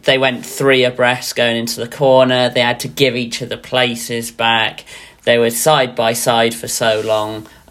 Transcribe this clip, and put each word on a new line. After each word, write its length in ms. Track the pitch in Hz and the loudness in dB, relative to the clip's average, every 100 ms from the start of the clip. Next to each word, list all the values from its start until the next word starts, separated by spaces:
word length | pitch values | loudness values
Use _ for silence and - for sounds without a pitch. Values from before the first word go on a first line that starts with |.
they 140 | - 135 | 0 2
went 280 | 131 120 - | 0 -2 -10
three 380 | - 139 131 | -2 2 4
abreast 520 | 123 127 123 127 - - | 2 2 0 0 -4 -2
going 220 | 120 117 | 0 0
into 220 | 113 - | -4 -6
the 80 | 117 | -8
corner. 640 | - 139 131 127 127 123 | 0 4 6 6 2 0
They 120 | 127 | 0
had 180 | 120 120 | 0 -2
to 60 | - | -6
give 280 | - 135 120 | 0 0 0
each 260 | 117 - | -6 -8
other 160 | 120 104 | -10 -10
places 760 | - 127 123 117 - 117 117 | -4 0 0 -2 -6 -6 -8
back. 520 | - 117 113 107 - - - - - | -2 0 2 0 -6 -18 -20 -20 -6
They 140 | - 120 | 2 4
were 140 | 117 | 4
side 440 | 117 160 151 127 120 | 2 2 2 2 0
by 180 | 117 | -2
side 400 | 117 131 117 117 113 | 0 0 2 0 -2
for 120 | 117 | -8
so 340 | - 117 110 110 | -2 0 0 0
long. 420 | 110 107 110 107 - - | -2 -2 -8 -14 -20 -10